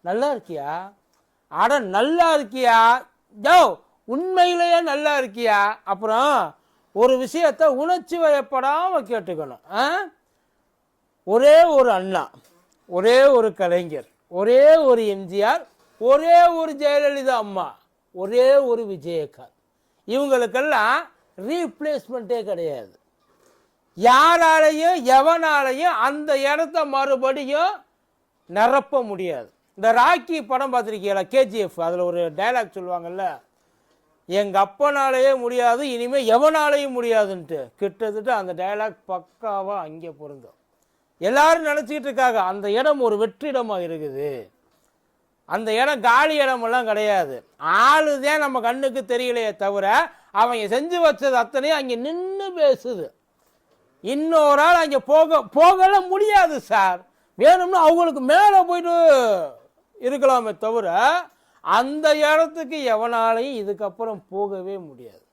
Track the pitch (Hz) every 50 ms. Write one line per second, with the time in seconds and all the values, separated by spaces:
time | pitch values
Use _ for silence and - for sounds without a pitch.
0 | _ 175 185 226 262 294 285 226 _ - 170 147 139 143 156 175 185 196 202 _
1 | _ _ _ _ _ _ _ _ _ _ 143 156 196 233 277 285 233 190 185 202
2 | 233 285 320 339 349 330 320 294 277 202 214 262 254 240 226 226 226 233 240 254
3 | 240 _ _ _ _ _ _ 208 202 277 349 359 320 226 170 - _ _ _ _
4 | _ - 233 277 349 370 370 370 349 359 349 349 349 349 339 339 339 320 277 285
5 | 302 302 294 285 262 233 196 233 240 226 214 202 202 208 220 - _ - 196 185
6 | 214 220 220 226 262 294 285 247 185 156 - _ _ _ _ _ _ _ _ 196
7 | 233 254 262 254 262 247 - 320 339 302 - - 320 311 269 254 294 330 359 359
8 | - - 330 349 330 311 294 285 277 277 277 262 254 269 285 320 349 381 359 311
9 | 233 190 240 220 180 175 180 156 151 135 123 - _ - 185 214 262 285 339 381
10 | 403 330 _ _ _ _ _ _ _ _ _ _ _ _ _ _ _ _ _ _
11 | _ _ _ _ _ 180 202 233 262 294 302 320 339 339 311 277 262 240 208 185
12 | 185 190 190 170 139 - _ _ _ _ _ _ _ _ _ _ _ _ 180 175
13 | 185 226 240 254 269 277 277 240 220 220 165 - 196 175 175 180 175 170 151 135
14 | 113 _ _ _ _ _ 175 180 202 220 240 262 277 302 311 330 311 269 247 226
15 | 226 208 196 196 196 170 180 202 202 226 285 349 - _ _ _ _ _ _ _
16 | 214 247 269 285 320 330 339 349 349 349 339 330 320 320 302 277 294 285 285 285
17 | 294 285 285 277 262 262 262 233 214 208 196 190 170 143 117 _ _ _ _ _
18 | _ _ _ 180 190 196 226 247 254 262 277 277 277 247 233 226 233 202 196 165
19 | 139 165 170 165 147 135 _ - 127 _ _ _ _ _ _ _ _ _ _ _
20 | _ - 220 262 285 277 269 247 240 214 185 254 277 302 294 233 214 220 262 302
21 | 339 - _ _ _ _ _ - 190 226 311 349 339 269 - _ 294 302 294 262
22 | - - 247 247 226 180 240 233 208 196 196 170 170 156 143 127 107 95 _ _
23 | _ _ _ _ _ _ _ _ _ _ _ _ _ _ _ _ _ _ _ 170
24 | 190 233 254 262 302 330 339 339 339 320 320 320 311 302 311 302 320 339 370 339
25 | 247 247 262 269 269 320 339 330 330 311 302 285 269 262 262 269 330 359 320 220
26 | 226 262 285 302 302 302 285 277 269 277 294 302 330 302 320 339 311 285 269 269
27 | 277 277 269 262 262 262 269 294 285 262 285 302 339 381 415 349 _ _ _ _
28 | _ _ _ _ _ _ _ _ _ _ 170 196 220 240 262 277 269 277 285 269
29 | 247 214 202 175 185 175 156 131 113 98 _ _ _ _ _ - 196 226 226 240
30 | 240 302 359 339 - - 330 311 247 208 262 254 277 269 254 247 233 214 220 208
31 | 180 202 196 196 185 190 240 269 269 214 190 226 202 170 - - 165 165 175 180
32 | 180 175 175 175 170 165 151 156 196 226 254 247 226 175 _ 196 185 180 180 175
33 | 170 170 175 190 196 180 151 127 _ _ _ _ _ _ _ _ _ _ _ _
34 | _ _ _ _ _ - 175 196 208 202 185 196 196 196 196 _ 285 294 285 285
35 | 269 269 262 254 262 269 269 262 240 240 247 247 240 240 233 240 294 285 247 233
36 | 240 240 262 277 254 220 220 240 285 311 311 311 302 294 285 294 285 277 254 247
37 | 233 233 226 220 208 196 196 180 165 139 165 147 131 117 _ _ 196 196 190 _
38 | 226 214 208 214 208 247 247 214 190 180 175 165 180 190 208 208 214 220 214 _
39 | _ - 185 180 - _ _ _ - 220 202 196 196 190 202 196 170 156 156 165
40 | 160 165 151 139 151 143 143 135 117 - _ _ _ _ _ _ _ _ _ _
41 | _ _ _ _ 165 190 247 277 294 320 330 339 320 302 294 302 277 220 302 302
42 | 247 277 247 233 262 254 226 220 190 185 190 202 202 208 208 233 262 302 294 277
43 | 254 226 214 208 220 220 - _ - 302 262 262 240 220 208 185 175 165 165 160
44 | 151 147 131 135 143 147 139 123 104 92 _ _ _ _ _ _ _ _ _ _
45 | _ _ _ _ _ _ _ _ _ - 160 202 226 220 214 226 254 285 302 254
46 | 196 240 233 254 294 311 311 294 277 262 262 247 226 226 233 254 240 220 214 214
47 | 214 208 202 190 170 143 131 120 _ _ _ _ 143 156 175 202 233 262 294 311
48 | 311 302 285 269 254 285 302 302 294 277 262 254 220 233 247 269 269 269 233 269
49 | 240 190 247 240 254 247 240 240 226 214 208 - 202 196 202 202 196 196 220 277
50 | 339 302 - _ _ _ _ 196 226 240 240 226 214 202 214 254 294 339 359 349
51 | 339 311 294 - 269 277 262 247 233 240 - 269 262 302 320 294 269 254 247 233
52 | 240 294 330 349 370 381 381 392 392 392 359 349 302 285 262 254 - 247 240 185
53 | 156 - _ _ _ _ _ _ _ _ _ _ _ _ _ _ _ _ _ _
54 | - 196 262 285 311 320 330 320 302 294 285 277 302 339 349 339 330 302 277 262
55 | - - 285 311 320 311 320 294 240 190 - 285 320 349 392 381 370 381 403 392
56 | 370 359 370 392 403 427 427 403 370 330 302 254 - - - 214 196 190 180 180
57 | - _ _ _ _ _ _ - 220 302 359 370 359 359 381 359 320 311 330 339
58 | 349 330 277 285 254 254 302 359 403 415 392 381 359 349 349 349 339 339 339 339
59 | 339 320 285 262 247 226 208 185 160 143 123 - _ _ _ _ _ _ _ -
60 | - 247 277 277 247 277 262 247 233 220 196 156 - - 226 233 202 180 165 190
61 | 233 277 320 359 349 - _ _ _ _ _ _ - 156 180 214 247 269 285 302
62 | 311 311 302 302 302 294 311 311 330 311 311 330 320 247 320 311 277 247 220 214
63 | 226 240 233 233 226 226 226 226 240 277 277 226 202 196 202 180 214 196 185 -
64 | 226 226 214 185 _ _ 185 196 202 202 196 190 180 190 196 196 175 151 135 120
65 | 123 113 95 80 _ _